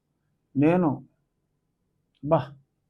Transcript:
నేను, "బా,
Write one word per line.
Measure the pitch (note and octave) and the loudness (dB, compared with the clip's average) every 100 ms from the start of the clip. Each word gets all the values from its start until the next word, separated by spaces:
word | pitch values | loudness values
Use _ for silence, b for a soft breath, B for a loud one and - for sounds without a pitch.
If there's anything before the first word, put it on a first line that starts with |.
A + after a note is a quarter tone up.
| _ _ _ _ _ C3+ | _ _ _ _ _ 0
నేను, | D3 F3+ E3 C3 - _ _ _ _ _ _ _ _ _ _ _ C#3+ | 2 2 0 -4 -10 _ _ _ _ _ _ _ _ _ _ _ -2
"బా, | D#3+ - - _ _ | -2 -2 -14 _ _